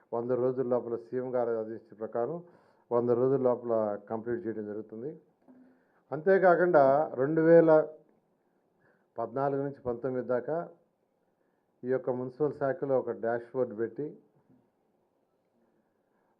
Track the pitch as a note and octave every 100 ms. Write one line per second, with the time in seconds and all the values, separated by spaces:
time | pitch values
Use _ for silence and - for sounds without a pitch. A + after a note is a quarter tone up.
0 | - A#2 A#2+ B2 B2+ B2+ B2 B2 A#2 A2+
1 | - B2+ B2+ B2 A#2 A2+ A2 A2 - G2+
2 | G#2+ A#2+ A#2+ F3 - - _ _ - A#2+
3 | A#2+ A#2+ C3 C#3 B2 A#2 A#2+ A2+ G#2+ G2+
4 | - A2+ A#2 A#2 A2 G#2+ G#2 G#2 G#2+ A2
5 | C#3+ F3 _ _ _ - _ _ _ _
6 | - D3 F#3+ F#3+ F3+ E3 F3+ D#3 C3+ C#3+
7 | D#3 - C#3+ D#3+ E3 E3+ D#3+ D#3 - -
8 | _ _ _ _ _ _ _ _ _ _
9 | _ - A2 C3+ C#3 C#3 C#3 C#3 B2 A#2
10 | C3 B2+ A2+ B2 C3 E3 E3+ - _ _
11 | _ _ _ _ _ _ _ - B2 B2+
12 | C3 B2 B2+ - D3 D3 C#3 C3 C#3 B2+
13 | A#2+ G2+ A2+ A#2 A#2 C3 A#2+ G#2 A2+ -
14 | D3+ G3 _ _ _ _ _ _ _ _
15 | _ _ _ _ _ _ _ _ _ _
16 | _ _ _ -